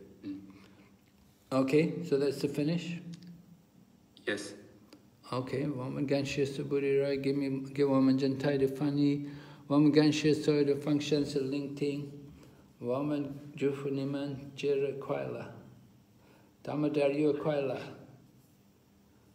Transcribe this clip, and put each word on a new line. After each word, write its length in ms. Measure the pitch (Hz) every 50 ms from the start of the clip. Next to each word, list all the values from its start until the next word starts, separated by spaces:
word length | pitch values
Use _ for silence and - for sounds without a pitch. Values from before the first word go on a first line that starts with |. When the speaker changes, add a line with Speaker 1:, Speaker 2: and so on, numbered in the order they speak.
| - - - - -
Speaker 1:
Mm. 140 | 98 95 95 - - - - - - - - - - _ _ _ _ _ _ _ _ _ _ _ -
Speaker 2:
Okay, 520 | - 131 135 131 147 151 165 165 - - -
so 140 | - 143 135
that's 200 | 143 139 127 -
the 100 | - 139
finish? 500 | - 147 147 151 170 170 - - - - - - - - - - - - - - - - _ _ _ - - _ _ _ _ _ _ - -
Speaker 1:
Yes. 280 | - 107 101 - - - - - - - - - - - - - - _ _ - -
Speaker 2:
Okay, 340 | - 127 127 - - 127 147
woman 400 | 151 143 123 123 135 135 143 147
Ganshe 400 | 135 139 139 135 - - 147 139
Suburi 560 | 131 - - 143 139 143 139 139 139 139 139
Roy, 160 | 139 143 139 135
give 180 | 135 135 139
me, 240 | 139 139 135 135 135 135 -
give 160 | - 139 143 139
woman 300 | 135 135 131 131 131 131
Gentai 400 | 139 135 131 127 - 147 143 135
the 100 | 135 135
funny, 580 | 135 - 151 147 143 143 143 143 143 143 - - - - - - - - - -
woman 240 | 143 143 151 147
Ganshe 420 | 135 151 151 151 143 - - 156 147
Soy 300 | 151 - - 151 147 143
the 120 | 139 139
function, 480 | 135 - 151 147 139 - - 156 147 139
the 160 | 131 - 143
link 380 | 131 131 139 143 143 135 139 -
thing, 340 | 147 143 139 143 143 - - - - - - - - - - - - - - -
woman 720 | 120 120 123 135 147 147 147 143 139 131 - - - - -
Jufuniman, 920 | - 131 143 139 135 139 143 139 139 135 139 143 139 143 143 135 123 - - -
Jira 420 | - - 143 143 139 139 139 131 -
Kwaila, 500 | - - 143 139 135 131 120 120 - - - - - - - - - - - - _ _ _ _ _ - - - - - _ _
Damodar 480 | - - 131 147 151 147 151 151 143 139
Yu 220 | 143 147 151 151 147
Kwaila, 460 | - - 165 151 143 139 131 123 - - - - - - - - - - - - - _ _ _ _ _ _ _ _ _ _ _ _ _ _ _ _ _ _ _